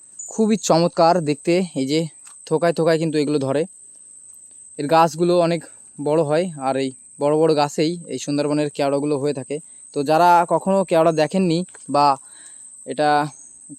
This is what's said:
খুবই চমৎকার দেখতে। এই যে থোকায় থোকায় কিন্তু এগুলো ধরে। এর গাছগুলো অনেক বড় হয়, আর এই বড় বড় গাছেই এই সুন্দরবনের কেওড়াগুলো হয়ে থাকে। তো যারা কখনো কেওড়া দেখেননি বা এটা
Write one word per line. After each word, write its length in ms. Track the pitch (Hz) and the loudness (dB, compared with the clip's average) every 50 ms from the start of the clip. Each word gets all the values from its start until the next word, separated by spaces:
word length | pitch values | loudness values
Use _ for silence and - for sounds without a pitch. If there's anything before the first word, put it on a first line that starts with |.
| _ _ _ - - | _ _ _ -18 -18
খুবই 300 | - - - 220 208 226 | -10 -4 -2 0 0 0
চমৎকার 640 | 190 - - 165 160 170 175 - - 165 165 175 180 | -2 2 2 2 2 2 0 2 2 2 4 2 2
দেখতে। 420 | 160 143 151 - - 175 170 180 190 170 - | 0 -2 -4 -4 -2 0 0 0 -2 -4 -4
এই 120 | 143 135 | -6 -4
যে 200 | 131 147 160 170 156 - - - - - - - | -2 -2 -2 -4 -4 -10 -16 -20 -20 -20 -16 -8
থোকায় 260 | - 160 151 165 170 | -4 -4 0 0 0
থোকায় 260 | 170 - 160 170 165 156 | 0 0 0 0 2 0
কিন্তু 200 | 165 160 151 156 | 0 -2 0 -2
এগুলো 200 | 147 143 147 147 | 0 0 -2 -2
ধরে। 260 | 135 131 135 143 170 - - - - - - - - - - - - - - - _ - _ - - - - | -2 -2 -2 -2 -4 -6 -10 -20 -20 -20 -20 -20 -20 -20 -20 -20 -20 -20 -20 -20 _ -20 _ -20 -20 -20 -12
এর 100 | - 147 | -8 -2
গাছগুলো 520 | 143 160 160 165 165 139 160 175 175 175 175 | 2 4 4 4 2 2 -2 0 2 2 2
অনেক 260 | 170 165 170 165 - - _ _ _ _ _ - | 2 0 -2 -4 -6 -12 _ _ _ _ _ -8
বড় 220 | 143 147 151 165 | -4 -2 0 0
হয়, 280 | 160 143 151 160 185 190 156 139 | 0 0 0 -2 -2 -4 -6 -8
আর 160 | 131 135 135 | -6 -4 -4
এই 160 | 135 135 135 127 - - - - - | -2 -4 -6 -8 -12 -20 -18 -10 -4
বড় 160 | 143 147 151 | -2 0 2
বড় 200 | 156 160 160 160 | 2 2 2 2
গাছেই 420 | 147 143 143 - - 156 160 175 175 165 | 2 0 -2 -2 -2 -2 -2 -4 -6 -10
এই 120 | - - 127 | -10 -10 -10
সুন্দরবনের 520 | - - 147 143 147 147 147 147 151 147 | -6 -6 -4 -2 -2 -2 -2 -2 -2 -4
কেওড়াগুলো 480 | - - 143 139 139 143 147 147 147 135 | -4 -2 -2 -2 -2 -2 -2 -2 -4 -2
হয়ে 160 | 135 147 143 | -4 -4 -4
থাকে। 240 | 135 127 - 139 156 - - - - - - | -6 -8 -8 -10 -10 -10 -14 -20 -20 -20 -12
তো 100 | - 147 | -8 -6
যারা 440 | 143 139 151 160 175 175 175 170 175 - | -2 2 2 4 6 6 6 4 4 2
কখনো 360 | 180 165 - 190 190 196 185 | 0 -2 0 0 0 0 0
কেওড়া 280 | - 180 160 160 170 | 2 2 2 4 4
দেখেননি 520 | 160 156 151 147 - 190 190 175 160 170 180 - - - - - | 2 2 0 0 0 0 0 0 0 -2 -4 -6 -12 -20 -10 -2
বা 260 | 135 143 143 143 135 135 - - - - - - - - - - - - - | 0 2 4 4 2 0 -4 -20 -20 -20 -20 -20 -20 -20 -20 -20 -20 -20 -14
এটা 420 | 131 135 147 151 147 147 147 151 151 - - - - - - - - 143 | -10 -4 -2 0 2 2 2 0 -2 -8 -14 -20 -20 -20 -20 -20 -20 -20